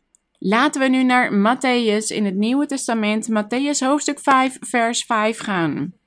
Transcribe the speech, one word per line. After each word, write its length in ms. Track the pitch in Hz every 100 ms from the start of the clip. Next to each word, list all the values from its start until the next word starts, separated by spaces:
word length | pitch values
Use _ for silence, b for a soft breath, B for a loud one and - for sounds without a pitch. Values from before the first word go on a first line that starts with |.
| _ _ _ -
Laten 400 | 190 220 294 285
we 80 | 262
nu 140 | 262
naar 300 | 254 254 247
Mattheüs 720 | 202 208 247 262 247 226 208 214
in 180 | -
het 100 | 208
Nieuwe 320 | 185 214 262 294
Testament, 600 | 269 - 226 208 220 220
Mattheüs 480 | 220 208 240 285 285
hoofdstuk 420 | 262 294 294 285
vijf, 360 | - 262 262 262
vers 440 | - 247 226 240
vijf 340 | - 226 214 226
gaan. 540 | - 190 165 139 147 -